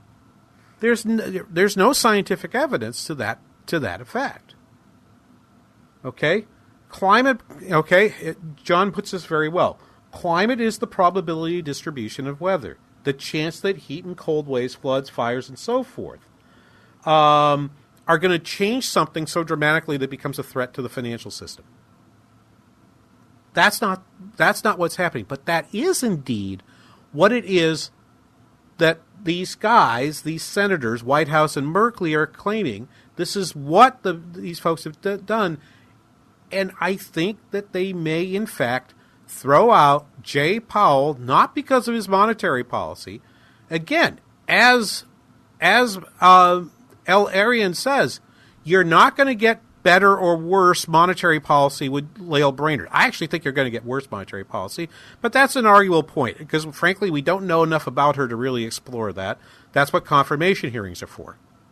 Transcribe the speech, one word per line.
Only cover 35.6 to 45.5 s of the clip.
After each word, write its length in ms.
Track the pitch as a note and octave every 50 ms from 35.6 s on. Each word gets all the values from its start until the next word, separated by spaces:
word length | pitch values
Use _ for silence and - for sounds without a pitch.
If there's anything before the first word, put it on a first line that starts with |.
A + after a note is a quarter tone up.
| - _ _ _ _ _ _ _ _ _ _ _ _ _ _ _ _ _ -
and 200 | F#3+ G3 F#3 - -
I 160 | E3+ F3+ G3+
think 420 | F#3+ - - - D#3+ D#3+ G3 A3 - _ _
that 220 | - G3+ G3+ - -
they 200 | F#3 F#3 G3 F#3+
may, 300 | F3 D#3+ D#3 D#3 E3 F3+
in 240 | F#3+ F#3 G3 A3
fact, 480 | G#3+ - - C#3+ A#2 B2 B2+ - _ _ _ _ _ _ _ _
throw 440 | - - - - B2+ C#3+ D#3 G3+ A#3+
out 520 | A3+ F3+ D3+ C#3+ C#3+ D3 D3 _ _ - A2
Jay 360 | - - C#3 C#3+ D#3+ G3+ A3+
Powell, 560 | A3 - - G#3+ G#3 F3 C#3+ C3+ C#3 D3+ D3+
not 400 | B2 B2 A#2+ C#3 E3 A#3 C4+ -
because 320 | D4+ C#4+ - C4+ B3+ -
of 80 | A#3 A#3
his 140 | A#3 G3+ F#3
monetary 560 | G3 F#3+ G3+ A3 A3+ A3 - F3+ C#3+ B2 A#2+
policy. 560 | - - A2 F#2 D#2 E2+ - - F#2+ F#2+ - - _ _ _ _ _ _ _ _ _
Again, 520 | D#3+ E3 E3 - C#4+ E4 D#4 D3+ F2 - _ _ _ _ _ -
as, 560 | E3 F#3+ A3+ B3 B3 B3 A3 F#3 - - - _ _ _ _ _ _ _ _ _